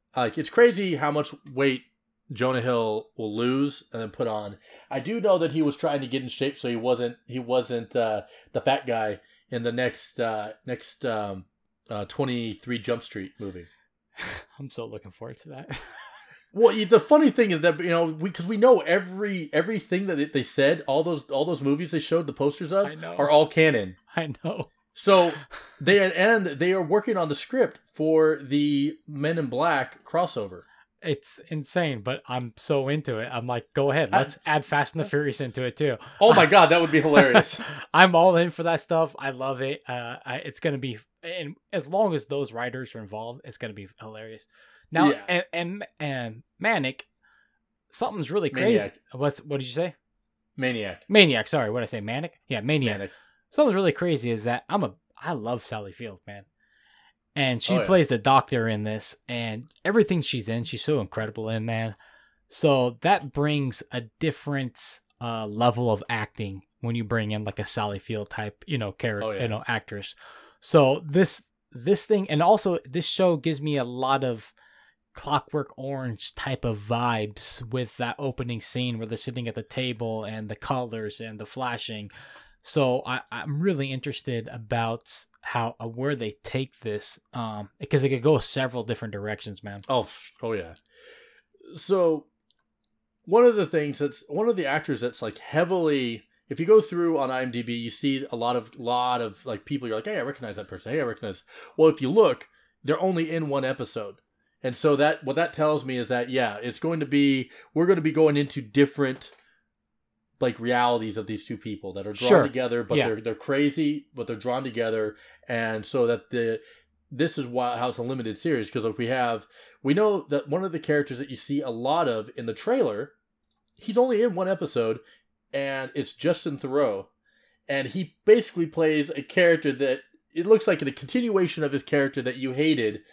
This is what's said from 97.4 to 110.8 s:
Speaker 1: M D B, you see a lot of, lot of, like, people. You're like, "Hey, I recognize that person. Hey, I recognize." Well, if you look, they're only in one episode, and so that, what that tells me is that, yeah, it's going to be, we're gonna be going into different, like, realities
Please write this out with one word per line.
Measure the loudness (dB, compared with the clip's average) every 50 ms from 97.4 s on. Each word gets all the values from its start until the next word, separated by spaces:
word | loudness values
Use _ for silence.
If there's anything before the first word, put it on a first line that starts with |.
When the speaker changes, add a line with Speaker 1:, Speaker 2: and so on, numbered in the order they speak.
| -4
Speaker 1:
M | -4
D | -4 -6 -6
B, | -6 -6
you | -6 -6 -8
see | -8 -4 -2 -2 -2 -2 -4 -8
a | -6
lot | -4 -2 0 0
of, | -2 -4 -6 -12 -10
lot | -4 -2 0 0 0 0 0 -2
of, | -4 -6 -8 -12 -12
like, | -10 -10 -10 -8
people. | -6 -8 -6 -4 -4
You're | -6 -4
like, | -4
"Hey, | -6 -6 -6
I | -6
recognize | -6 -8 -10 -10 -12 -10
that | -10 -12 -12
person. | -14 -14 -10 -6 -4
Hey, | -4
I | -2
recognize." | -4 -6 -8 -8 -10 -10 -10 -14 _ -20 -20 -20 -8 2
Well, | 6 6 6
if | 6 4 0
you | 0
look, | 4 6 6 6 4 0 -6 -20 _ _ _ _ _ _ -2
they're | -2 0 0
only | 2 0 0 0 -2 -2
in | -4 -4 -4 -2
one | -2 -2 -2
episode, | -2 -4 -4 -6 -8 -8 -10 -10 -10 -14 _ _ _ _ _ _ _ _ _ -6
and | -6 -4
so | 0 2 2 4
that, | 4 4 2 2 0 -4
what | -4 -2
that | -2 -2 -2 0
tells | 0 0 2 2 0 -2
me | -4 -4
is | -4 -2 -2
that, | -2 -2 -2 0
yeah, | 0 0 0 0 -2 -4 -8
it's | -8 -8 -4
going | -4 -2 -2 -2
to | -2
be, | 0 2 4 4 4 4 2 -2 -6 -12 -20 -16 _ 0
we're | 2 4
gonna | 4 4 4 4
be | 0 4
going | 6 6 6 6
into | 4 0 -2 -4 -10
different, | -8 -2 4 4 4 4 4 0 -2 -2 -2 -6 -12 -20 -20 _ _ _ _ _ _ _ _ _ _ _ _ _ _ _ _ _ _ _ _ -4
like, | -2 -2 -2 -2
realities | -2 0 2 2